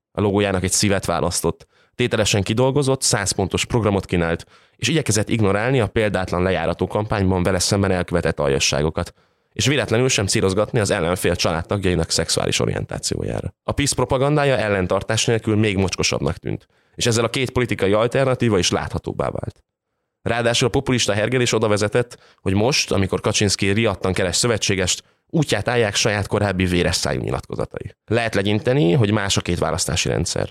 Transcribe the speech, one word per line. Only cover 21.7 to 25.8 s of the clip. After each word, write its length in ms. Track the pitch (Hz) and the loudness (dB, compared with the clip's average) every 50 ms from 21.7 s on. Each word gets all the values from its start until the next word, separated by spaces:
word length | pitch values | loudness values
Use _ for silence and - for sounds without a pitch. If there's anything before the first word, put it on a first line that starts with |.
| 104 101 107 104 - 123 120 - - - _ - _ _ | 2 2 0 0 0 0 0 -2 -6 -20 _ -20 _ _
hogy 140 | - 95 95 | -2 0 2
most, 380 | 101 107 127 151 - - - | 2 2 2 2 0 0 0
amikor 280 | - 98 95 - 98 92 | 0 0 0 0 0 -2
Kaczynszki 500 | - 113 104 - 107 98 - - 104 98 | -2 0 0 2 0 0 0 0 0 0
riadtan 420 | 98 110 113 110 95 - - 92 | 2 2 2 0 0 -2 -2 -2
keres 240 | 92 - 98 87 82 | 0 0 0 0 0
szövetségest, 680 | - - 123 113 98 - - 98 92 92 87 - - - _ _ _ _ _ | 0 0 0 0 0 0 0 0 0 0 -2 -2 -4 -8 _ _ _ _ _
útját 380 | - 170 143 - 117 104 110 117 | 0 0 0 2 0 -2 0 0
állják 260 | 123 120 | 0 2